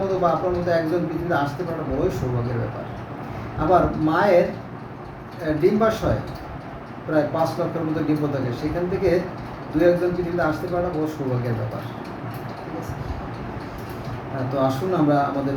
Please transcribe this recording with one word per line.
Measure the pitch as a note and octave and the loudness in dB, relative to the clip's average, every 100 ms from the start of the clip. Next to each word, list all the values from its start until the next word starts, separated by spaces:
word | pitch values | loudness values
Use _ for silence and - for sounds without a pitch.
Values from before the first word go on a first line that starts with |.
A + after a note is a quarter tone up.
মতো | G3 F3+ | 2 2
বা | E3+ | 4
আপনার | D#3 F3+ | 4 2
মতো | F3 F3 | 0 2
একজন | E3+ D#3+ F3 | 2 2 0
পৃথিবীতে | D#3 D#3 F3 | 0 -2 0
আসতে | D3+ C#3+ - | 0 0 -2
পারাটা | E3 E3 | -4 -4
বড়ই | C3 C3+ F3+ | -2 0 0
সৌভাগ্যের | - C3 B2 A#2 A#2+ | 0 0 0 0 -2
ব্যাপার। | A2+ A2+ - - - - - - - - | -2 -6 -8 -10 -10 -10 -8 -8 -8 -2
আবার | D#3 F3+ - D#3+ | 4 6 6 2
মায়ের, | D#3 E3 G3+ F3+ F3+ | 2 4 6 6 4
আহ, | - - - - - - - - - D#3 D3 | 0 -10 -12 -12 -12 -12 -14 -14 -6 -2 2
ডিম্বাশয় | F3+ G#3+ A3 - D#3+ A2+ - - - - - - - - - | 4 6 4 2 0 0 -2 -8 -10 -10 -12 -12 -12 -10 0
প্রায় | D#3 C#3 | 2 2
পাঁচ | D#3+ E3 - | 2 0 2
লক্ষের | E3 E3 | -2 0
মতো | D#3 D#3 | 0 0
ডিম্ব | D3 D3+ D3 | 2 2 2
থাকে, | C#3 B2 A#2 | 0 -2 -2
সেখান | D3+ F3 F3+ | -2 0 0
থেকে | F#3 F#3 F3+ F3+ - - - - | 2 4 4 2 -6 -10 -10 -4
দু | D3+ | 4
একজন | F3 F3 F3 F3 | 6 6 4 0
পৃথিবীতে | E3+ F3 | 0 0
আসতে | D#3 D#3 F3+ | 0 0 -2
পারাটা | F3 F3 | 0 0
বড় | D3+ D3+ | 0 -2
সৌভাগ্যের | - C3 B2 A#2+ | -2 -2 0 0
ব্যাপার। | A2 A2+ A2+ - - - - - - - - | -2 -2 -4 -6 -8 -10 -8 -8 -8 -8 -10
ঠিক | - D#3+ | -8 -8
আছে? | - - - - - - B2+ - - - - - - - - C3 | -6 -6 -6 -6 -8 -8 -8 -8 -10 -10 -10 -10 -8 -8 -6 -4
আহ, | C3 | -2
তো | C#3 | 2
আসুন | C3+ - F#3 | 2 2 0
আমরা | E3+ D3 C#3+ | 2 4 4
আমাদের | C#3 C#3 C3+ | 2 0 -2